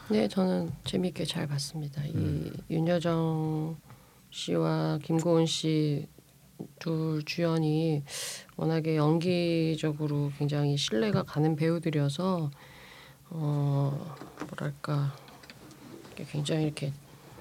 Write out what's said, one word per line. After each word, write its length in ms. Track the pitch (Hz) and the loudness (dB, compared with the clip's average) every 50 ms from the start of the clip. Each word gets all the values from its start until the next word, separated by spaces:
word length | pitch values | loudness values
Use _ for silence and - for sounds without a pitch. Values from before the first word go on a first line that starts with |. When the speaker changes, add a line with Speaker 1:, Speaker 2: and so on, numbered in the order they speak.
| - - | -4 0
Speaker 1:
네, 180 | 214 214 214 | 2 2 2
저는 440 | 208 - 196 185 180 185 180 170 170 - - - | 2 2 2 2 2 2 0 0 -2 -6 -8 -6
재밌게 400 | - - 185 180 180 - - 165 | -2 -2 0 0 0 -2 -4 -4
잘 220 | 151 - 170 165 | -4 -2 -2 -2
봤습니다. 560 | 143 147 143 139 - - 156 151 143 139 151 147 | -2 -2 -4 -4 -6 -6 -8 -8 -6 -6 -6 -6
이 80 | 156 160 | -2 -2
Speaker 2:
음. 380 | 160 156 151 151 156 156 160 - - - - | 0 0 0 0 -2 -4 -6 -8 -10 -6 -4
Speaker 1:
윤여정 1080 | 165 160 165 170 175 175 160 170 165 165 165 160 160 156 156 156 156 156 156 160 165 151 - - - - - - - - - - - | -2 0 2 2 2 2 2 2 2 2 2 2 0 0 0 0 -2 -2 -2 -4 -6 -10 -14 -20 -20 -20 -20 -20 -20 -20 -20 -16 -12
씨와 640 | - - 175 175 165 160 160 160 160 156 156 156 151 151 | -8 -4 -2 0 2 2 2 2 2 0 0 0 -2 0
김고은 420 | - 165 160 160 170 165 165 165 | 0 0 2 4 4 6 6 4
씨 640 | 160 - - - 160 156 156 151 151 143 147 151 - - - - - - - - - - - - - - - | 4 2 0 0 2 2 2 2 2 0 -2 -4 -8 -14 -20 -20 -20 -20 -20 -20 -18 -16 -14 -14 -14 -14 -8
둘 440 | - 165 165 160 160 160 156 151 151 | -4 -2 -2 0 0 0 0 -2 -4
주연이 800 | - - 175 170 165 160 165 156 151 151 156 165 160 151 147 143 - - - - - - - - - - | -4 -2 0 2 2 2 4 4 4 4 4 2 2 2 0 -2 -6 -8 -10 -8 -8 -10 -12 -14 -12 -6
워낙에 400 | - 156 160 165 160 156 160 160 | -2 0 2 2 2 2 2 4
연기적으로 1300 | 151 147 151 160 170 165 185 180 175 175 170 165 165 160 160 160 151 - 156 147 151 156 151 147 147 147 143 143 - | 4 6 6 6 4 4 2 2 2 2 2 2 2 2 2 0 0 0 -2 0 0 0 0 0 0 0 0 0 0
굉장히 380 | 147 143 147 147 147 143 143 | 0 0 2 2 2 2 2
신뢰가 480 | 143 - - 214 220 220 214 - - - | 2 0 0 2 2 2 4 2 2 0
가는 320 | - - 147 156 160 160 | 0 0 2 2 4 4
배우들이어서, 920 | 143 160 165 170 170 165 170 151 147 143 143 139 - 180 190 185 170 156 143 143 - - - - - - - - - - - - - - - | 2 2 2 2 2 0 0 2 2 2 2 0 0 0 0 2 0 0 -2 -4 -8 -16 -20 -20 -20 -20 -20 -20 -20 -20 -20 -20 -20 -16 -10
어, 840 | 170 160 151 147 147 143 143 143 139 139 139 139 139 147 - 165 139 - - - - - - - | -6 -2 0 0 2 2 2 2 2 2 2 0 0 -4 -6 -10 -12 -14 -16 -14 -12 -12 -12 -10
뭐랄까, 640 | - - 147 147 143 - - - 151 143 143 139 - - - - - - - - - - - - - - - - - - - | -8 -6 -6 -6 -6 -6 -4 -2 0 0 0 -2 -4 -6 -14 -20 -20 -20 -20 -20 -20 -20 -20 -20 -20 -20 -18 -18 -18 -18 -18
이렇게 180 | - - - - - | -16 -14 -12 -10 -6
굉장히 340 | - 147 147 147 160 156 156 | -4 -4 -2 0 0 0 0
이렇게 280 | 151 151 - 151 143 139 - - - - - - - - - | 0 -2 -2 -4 -4 -6 -6 -12 -20 -20 -20 -20 -20 -20 -20